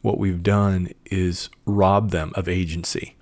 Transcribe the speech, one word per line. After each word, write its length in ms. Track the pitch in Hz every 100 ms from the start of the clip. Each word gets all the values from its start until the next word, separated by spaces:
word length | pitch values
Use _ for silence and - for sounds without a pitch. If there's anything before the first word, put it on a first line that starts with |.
What 160 | 110 -
we've 260 | 98 87
done 460 | 92 101 101 92 90 - -
is 440 | 95 90 90 - _ -
rob 460 | 101 95 101 107
them 220 | 85 78 -
of 140 | 87
agency. 640 | 92 85 80 - - - _